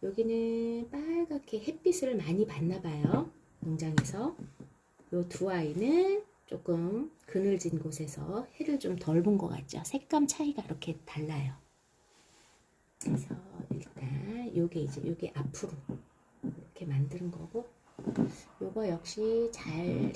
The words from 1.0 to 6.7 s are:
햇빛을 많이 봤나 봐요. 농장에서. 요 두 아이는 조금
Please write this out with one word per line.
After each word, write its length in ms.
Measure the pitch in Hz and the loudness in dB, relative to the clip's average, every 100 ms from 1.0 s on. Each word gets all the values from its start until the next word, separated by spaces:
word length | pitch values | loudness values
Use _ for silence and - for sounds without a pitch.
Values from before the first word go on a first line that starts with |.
| 302 330 339 294 - 214 | -2 0 0 -2 -4 -4
햇빛을 520 | 208 320 - 349 262 233 | -4 2 2 4 2 0
많이 300 | 151 180 214 | 0 2 2
봤나 340 | 139 165 185 | 2 0 0
봐요. 500 | 170 151 147 - 330 - - - | -2 2 4 4 2 -6 -20 -8
농장에서. 760 | 165 160 160 156 - 196 262 339 - - - - _ _ - | -4 -2 2 2 2 -2 -2 -4 -12 -14 -20 -20 _ _ -4
요 120 | 175 175 | -2 -2
두 220 | - 185 | 0 0
아이는 720 | 185 156 160 226 330 381 403 415 _ _ | 2 0 2 4 6 6 4 0 _ _
조금 640 | - - | -8 0